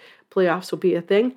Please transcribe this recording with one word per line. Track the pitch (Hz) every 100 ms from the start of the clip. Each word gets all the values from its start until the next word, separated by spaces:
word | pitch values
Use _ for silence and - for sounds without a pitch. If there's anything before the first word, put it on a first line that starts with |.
| - - _
playoffs | - 180 175 180
will | 165
be | 185 170
a |
thing, | 170 202 247